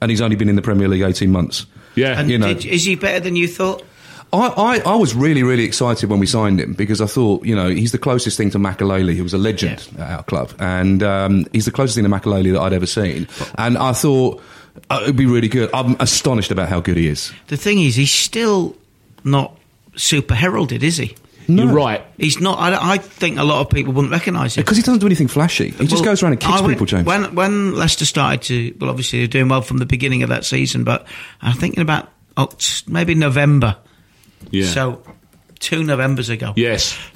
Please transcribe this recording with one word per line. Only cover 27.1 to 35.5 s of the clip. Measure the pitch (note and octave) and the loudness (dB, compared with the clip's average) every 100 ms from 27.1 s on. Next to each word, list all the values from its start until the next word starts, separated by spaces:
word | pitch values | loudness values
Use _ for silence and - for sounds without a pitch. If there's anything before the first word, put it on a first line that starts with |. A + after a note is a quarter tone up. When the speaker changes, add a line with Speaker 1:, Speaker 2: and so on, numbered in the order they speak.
| G3 G3 | 0 -2
Speaker 3:
when | E3+ F#3+ G3+ G3 | 0 0 0 -2
Leicester | E3 D#3+ - | 0 0 0
started | D3 - C#3 C3+ | -2 0 0 -2
to, | - B2 A#2 - | -2 -4 -4 -6
well, | C3 | -6
obviously | B2+ B2+ B2 | -4 -4 -2
they | |
were | A#2+ | 0
doing | C3+ C3 | 2 2
well | C3 | 0
from | A#2+ C3 | -2 -2
the | B2 | -2
beginning | B2+ C3+ B2+ | -2 0 -2
of | A#2+ | -2
that | A#2+ | -2
season, | - C3 C3 B2 | -2 -2 -2 -2
but | A#2 B2 - - - - | -2 -2 -6 -18 -20 -8
I | - | -4
think | B2+ E3+ - | -2 -2 -2
in | |
about | D#3+ D3+ - _ _ - | -2 -2 -6 _ _ -4
Oct-, | C#3 - - - - | -4 -4 -6 -6 -4
maybe | E3 E3+ | -2 0
November. | D#3+ D3 C3+ C#3+ C#3+ A#2 F#2+ _ _ _ _ _ _ - | 2 2 2 4 4 4 0 _ _ _ _ _ _ -6
Speaker 2:
Yeah. | F#2+ F#2 | -2 0
Speaker 3:
So | F2 C3 A#2 - - _ _ _ | 0 -2 -6 -14 -20 _ _ _